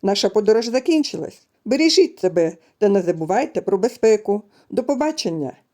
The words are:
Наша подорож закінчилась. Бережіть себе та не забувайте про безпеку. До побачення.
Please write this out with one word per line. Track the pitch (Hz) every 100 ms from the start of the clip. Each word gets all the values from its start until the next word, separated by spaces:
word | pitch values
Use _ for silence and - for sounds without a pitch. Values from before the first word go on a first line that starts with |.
Наша | 190 196 208
подорож | 214 208 220 233
закінчилась. | 240 254 320 285 165 156 - _ _ -
Бережіть | 214 320 370 339 -
себе | 185 175 160 170 _ _
та | 208
не | 202
забувайте | 175 165 160 196 302 -
про | - 196
безпеку. | 190 - 220 214 214 202 - _ _
До | 190
побачення. | 226 277 302 311 202 165 135 - _